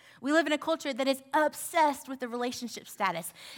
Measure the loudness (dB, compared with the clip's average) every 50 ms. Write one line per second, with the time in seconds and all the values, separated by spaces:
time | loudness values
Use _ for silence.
0 | -20 -20 -14 -6 0 2 4 4 4 4 2 0 0 0 -2 -2 -2 -4 -2 0
1 | 2 0 0 0 -2 0 2 4 4 4 2 -2 -8 -2 2 4 4 4 2 0
2 | -6 -10 -10 -8 -8 -6 -4 -2 -2 -2 -4 -4 -8 -10 -10 -12 -14 -10 -6 -2
3 | 0 0 0 -2 -6 -10 -12 -16 -18 -18 -12